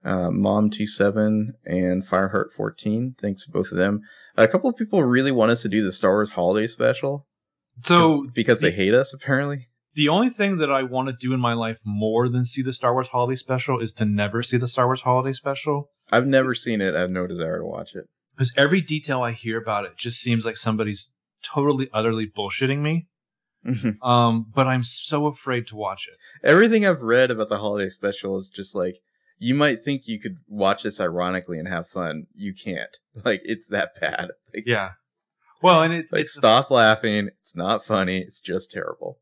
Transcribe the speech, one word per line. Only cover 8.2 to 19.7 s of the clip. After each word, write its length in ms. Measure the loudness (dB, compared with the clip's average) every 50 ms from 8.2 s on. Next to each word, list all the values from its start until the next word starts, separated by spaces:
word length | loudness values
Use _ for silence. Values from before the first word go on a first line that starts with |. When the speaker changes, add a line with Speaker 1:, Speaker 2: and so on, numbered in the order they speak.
| 0
Speaker 1:
'Cause, 80 | -4 -4
because 280 | -2 2 2 2 4
they 100 | 4 0
Speaker 2:
the, 60 | 2
Speaker 1:
hate 180 | 2 2 4 4
us, 180 | 4 2 0 -6
apparently. 560 | -12 -2 -2 0 0 0 -2 -6 -8 -10 _ _ _ _ _ _
Speaker 2:
the 140 | 0 2 2
only 200 | 4 4 2 0
thing 300 | 0 0 0 0 2 0
that 120 | 0 2
I 120 | 2 0 0
wanna 280 | -2 -4 -4 -4 -4 -6 -6
do 140 | -4 -2 -2
in 80 | 0
my 140 | 0 0 0
life 260 | 0 -2 -4 -6 -6 _
more 440 | -6 -4 -2 0 0 2 2 2 2
than 160 | 2 0 -2
see 180 | -2 -2 -4 -4
the 100 | -4 -6
Star 200 | 0 0 0 2
Wars 160 | 2 -2 -2
holiday 280 | -2 -2 -2 -2 -2
special 440 | -6 -4 -4 -4 -4 0 -2 -2 -2
is 120 | -2 -6 -4
to 100 | -2 0
never 380 | 0 0 0 0 -2 -2 -4 -4
see 140 | 0 -2
the 120 | -2 -2 -2
Star 180 | 0 0 2
Wars 140 | 2 0 -2
holiday 320 | 0 0 0 2 0 -2 -6
special. 580 | -6 _ -8 -8 -6 -4 -4 -4 -4 -4 _ _ _ _ _ 2
Speaker 1:
I've 140 | 2 2
never 280 | 4 4 4 4 2 -2
seen 260 | -4 -4 -4 -2 0
it. 140 | 0 0 0
I 60 | 0
have 100 | -2 -2
no 160 | -2 -4 -6
desire 320 | -6 -6 -6 -4 -4 -4 -6
to 60 | -6
watch 300 | -8 -10 -10 -12 -12 -14
it. 80 | -16 -16 _ _ _ _ _ _
Speaker 2:
'Cause 160 | -4 -4 -2 2
every 240 | 2 2 4 4 0
detail 420 | 0 -2 -6 -6 -4 -4 -4 -2 -2
I 100 | -4 -6
hear 260 | -8 -8 -6 -6 -4
about 260 | -4 -4